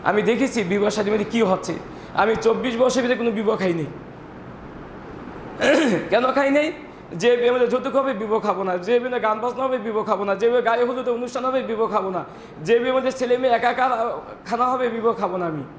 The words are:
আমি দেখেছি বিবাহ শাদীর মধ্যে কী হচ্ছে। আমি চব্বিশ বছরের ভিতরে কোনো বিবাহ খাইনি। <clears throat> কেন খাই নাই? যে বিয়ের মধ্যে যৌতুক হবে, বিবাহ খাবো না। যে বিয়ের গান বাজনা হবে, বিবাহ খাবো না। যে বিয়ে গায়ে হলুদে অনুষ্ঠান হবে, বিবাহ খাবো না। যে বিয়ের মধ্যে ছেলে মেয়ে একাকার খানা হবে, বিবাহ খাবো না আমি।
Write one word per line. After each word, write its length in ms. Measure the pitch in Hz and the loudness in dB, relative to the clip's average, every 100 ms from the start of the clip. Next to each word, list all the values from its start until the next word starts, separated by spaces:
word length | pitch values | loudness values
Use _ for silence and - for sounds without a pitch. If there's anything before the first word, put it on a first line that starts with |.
আমি 180 | 170 202 | 2 2
দেখেছি 420 | 190 226 269 233 | 2 2 0 0
বিবাহ 260 | 180 202 208 | 0 2 2
শাদীর 220 | 208 202 | 0 0
মধ্যে 180 | 214 202 | 0 0
কী 120 | 226 | 2
হচ্ছে। 320 | 202 185 - 160 - - - | 2 2 -2 -8 -10 -16 -6
আমি 220 | - 208 220 | 0 2 2
চব্বিশ 400 | 226 202 240 226 | 2 2 -2 2
বছরের 260 | 254 254 | 2 2
ভিতরে 160 | 240 254 | 2 0
কোনো 120 | 233 | 0
বিবাহ 260 | 208 214 214 | 0 0 0
খাইনি। 280 | 190 170 143 - - - - - - - - - - - - - - - - - | 0 0 -4 -10 -16 -18 -18 -16 -16 -16 -16 -16 -16 -16 -14 -14 -14 -14 -14 0
<clears throat> 520 | 240 330 285 175 - | 4 4 4 2 2
কেন 220 | 214 254 | 4 4
খাই 180 | 262 277 | 4 4
নাই? 220 | 285 311 - - - - | 4 2 -4 -14 -18 -14
যে 240 | 170 240 240 | 0 4 4
বিয়ের 160 | 240 | 4
মধ্যে 140 | 254 233 | 4 2
যৌতুক 300 | 254 277 240 | 2 0 0
হবে, 160 | 269 | 0
বিবাহ 260 | 208 214 220 | -2 0 0
খাবো 220 | 208 185 | 0 -2
না। 160 | 190 180 | -2 -2
যে 220 | 180 240 | 2 2
বিয়ের 200 | 247 247 | 2 0
গান 200 | 214 214 | 0 0
বাজনা 240 | 247 240 | -2 -2
হবে, 140 | 262 254 | -2 -2
বিবাহ 260 | 214 214 | -2 -4
খাবো 200 | 214 196 | 0 0
না। 100 | 202 | 0
যে 160 | 190 233 | 2 2
বিয়ে 120 | 247 | 4
গায়ে 220 | 226 233 | 2 2
হলুদে 260 | 247 254 254 | 0 0 -2
অনুষ্ঠান 340 | 233 247 262 | -2 -4 -4
হবে, 180 | 254 262 | 0 -2
বিবাহ 240 | 208 220 220 | -2 -2 0
খাবো 240 | 208 190 | 0 -2
না। 140 | 180 143 - - - | -4 -6 -14 -18 -10
যে 160 | 156 233 | 2 2
বিয়ের 160 | 254 | 4
মধ্যে 180 | 262 254 | 0 0
ছেলে 240 | 262 247 247 | -2 0 2
মেয়ে 180 | 262 | 4
একাকার 680 | 233 240 240 254 226 233 151 127 107 - | 4 2 2 0 0 -2 -4 -10 -16 -6
খানা 200 | 226 254 | 0 0
হবে, 220 | 254 247 | 2 -2
বিবাহ 240 | 226 226 | 0 0
খাবো 240 | 190 196 180 | 0 -2 -2
না 100 | 170 | -4
আমি। 160 | 151 123 | -4 -10